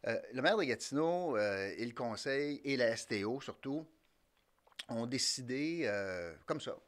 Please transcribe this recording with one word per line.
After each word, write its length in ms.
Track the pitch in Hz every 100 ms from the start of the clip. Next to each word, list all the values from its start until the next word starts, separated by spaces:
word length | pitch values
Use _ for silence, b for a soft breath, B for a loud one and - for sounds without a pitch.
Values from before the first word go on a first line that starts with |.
| -
Euh, 100 | 110 80
le 100 | 127
maire 140 | 151 214
de 60 |
Gatineau, 720 | 143 113 - 139 160 175 175 113
euh, 380 | 104 98 98 90
et 80 |
le 80 | 120
conseil, 680 | 117 120 110 143 139 147 147
et 140 | 143 135
la 140 | 117
S 180 | 113 -
T 160 | 107
O 160 | 104 135
surtout, 440 | - - 135 147 156 _ _ _ _ _ _ _ _ - -
ont 180 | 117 120
décidé, 760 | 131 - - 123 131 151 170 123
euh, 460 | 101 98 90 85 78 -
comme 140 | 113
ça 180 | 120 -